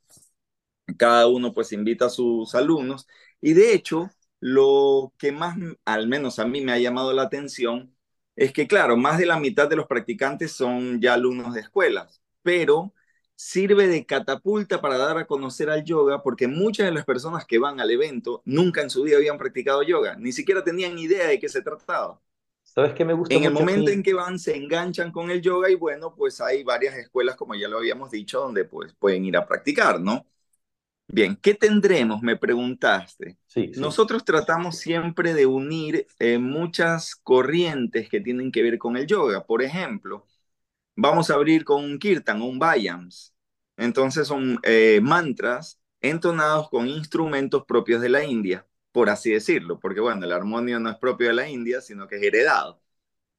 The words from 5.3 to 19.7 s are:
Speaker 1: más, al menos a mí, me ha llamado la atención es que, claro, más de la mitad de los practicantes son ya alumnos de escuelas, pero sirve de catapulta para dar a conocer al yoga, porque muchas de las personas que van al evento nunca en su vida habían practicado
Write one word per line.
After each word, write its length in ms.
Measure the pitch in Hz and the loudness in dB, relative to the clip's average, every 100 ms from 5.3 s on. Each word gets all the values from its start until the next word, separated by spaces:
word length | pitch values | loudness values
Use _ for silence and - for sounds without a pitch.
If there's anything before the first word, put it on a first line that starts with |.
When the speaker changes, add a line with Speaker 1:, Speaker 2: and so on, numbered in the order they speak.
Speaker 1:
más, 240 | 143 175 175 170 156 | -4 -6 -6 -10 -8
al 240 | - 110 113 | -4 -2 0
menos 300 | 139 131 117 | -2 -4 -4
a 80 | 110 | -4
mí, 140 | 139 | -4
me 120 | 131 | -2
ha 60 | 120 | 0
llamado 340 | 120 127 131 | 0 -2 0
la 100 | 131 | 0
atención 720 | 135 139 143 - 117 123 127 _ _ _ _ - | -2 -4 -10 -4 -4 -4 -8 _ _ _ _ -2
es 160 | 131 | -2
que, 140 | - 226 | 0 2
claro, 300 | 202 147 117 | 4 4 4
más 220 | 135 165 | 4 2
de 80 | 175 | 2
la 120 | 160 | 2
mitad 300 | 143 117 147 | 0 2 2
de 80 | 156 | 2
los 100 | 139 | 0
practicantes 640 | 123 107 107 135 143 160 | -4 -4 -4 -4 -4 -8
son 480 | - 127 123 123 123 | -4 -2 -2 -2 2
ya 140 | 123 | 4
alumnos 400 | 123 127 123 120 | 4 2 -2 -6
de 60 | 120 | -8
escuelas, 600 | 104 202 170 101 - _ _ _ | -4 0 2 0 -6 _ _ _
pero 500 | 175 175 151 147 190 - _ _ _ - | -2 0 4 2 0 -12 _ _ _ -20
sirve 500 | - 185 196 202 196 | -8 0 2 4 4
de 180 | 165 123 | 2 -2
catapulta 720 | 139 117 135 190 214 196 185 | -4 -2 -4 -2 -2 -2 -4
para 180 | 147 127 | -2 0
dar 200 | 143 160 | 0 -2
a 80 | 156 | -4
conocer 440 | 143 135 - 151 | -6 -6 -6 -4
al 140 | 156 | -4
yoga, 380 | 151 160 139 139 | -2 2 2 2
porque 260 | 139 117 123 | -2 -2 -2
muchas 380 | 151 208 208 196 | 0 -2 0 0
de 60 | |
las 120 | 156 | 0
personas 420 | 139 127 151 165 - | -2 -4 -4 -8 0
que 120 | - | 2
van 220 | 143 139 | 2 0
al 100 | 113 | 0
evento 520 | 120 151 127 110 120 | 0 0 -4 -8 -8
nunca 380 | - 139 180 165 | -2 0 2 0
en 80 | 139 | -2
su 120 | 127 | -2
vida 120 | 151 147 | 2 4
habían 220 | 147 147 | 4 0
practicado 440 | 131 131 127 | -6 -4 0